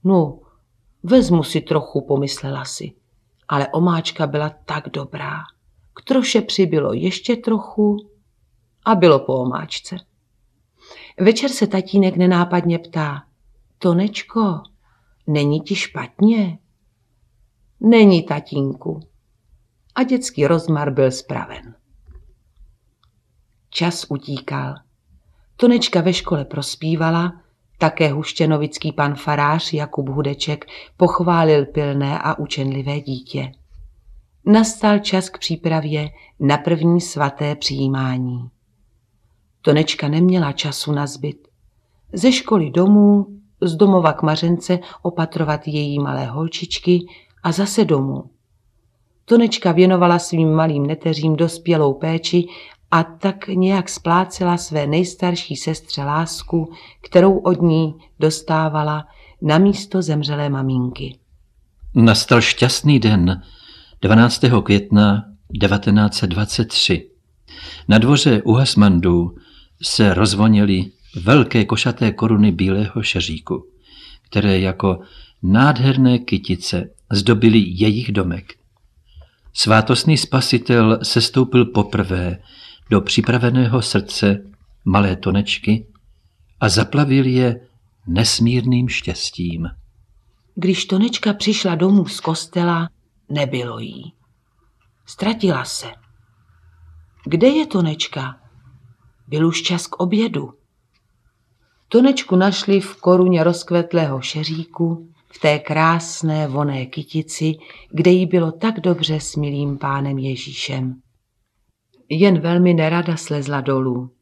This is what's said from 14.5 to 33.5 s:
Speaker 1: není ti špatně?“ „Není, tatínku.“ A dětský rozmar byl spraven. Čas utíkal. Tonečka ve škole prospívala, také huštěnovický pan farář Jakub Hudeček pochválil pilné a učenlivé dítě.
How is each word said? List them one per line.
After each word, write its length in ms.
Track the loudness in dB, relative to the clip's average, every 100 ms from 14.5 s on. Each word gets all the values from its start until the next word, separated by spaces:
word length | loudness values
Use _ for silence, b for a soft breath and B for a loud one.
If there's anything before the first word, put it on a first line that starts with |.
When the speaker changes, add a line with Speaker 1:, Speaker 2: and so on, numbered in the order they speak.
| -4 -10 _ _ _ _ _ -4
Speaker 1:
není 340 | -2 0 -2
ti 160 | -4 -6
špatně?“ 840 | -6 -8 -12 0 2 2 -2 -6 _ _ _ _ _ _ _ _ _ _ _ _
„Není, 420 | 4 6 6 6
tatínku.“ 800 | 0 -8 -6 -6 -6 -6 -10 -12 -14 _ _ _ _ _ _ _ _
A 80 | -4
dětský 440 | -2 -2 -4 -2 0
rozmar 480 | 0 0 -2 -2
byl 160 | 0 0
spraven. 640 | 0 -10 -10 -10 -16 -20 -20 _ _ _ -20 _ _ _ _ -20 _ _ _ _ _ _ _ _ _ _
Čas 360 | -4 -4 -4 -8
utíkal. 680 | -10 -8 -12 -8 -8 -8 -12 _ _ _ _ _ _ _ _
Tonečka 440 | 2 2 2 0
ve 120 | 0
škole 320 | -2 -4 -6
prospívala, 880 | -6 -10 -10 -8 -4 -2 0 -2 -4 -8 _ _ _ _
také 340 | -2 0 -2
huštěnovický 800 | -2 -8 -2 0 0 -2 -6 -8
pan 220 | -4 -4
farář 580 | -4 -4 -2 0 0 -4
Jakub 360 | -6 -6 -6 -6
Hudeček 580 | -4 -4 -6 -6 -8 -10 B B _
pochválil 720 | 2 2 0 2 4 2 2
pilné 520 | -4 -4 -2 -4 -4
a 200 | -6 -6
učenlivé 600 | -8 -6 -6 -6 -6 -8
dítě. 520 | -8 -12 -10 -10 -10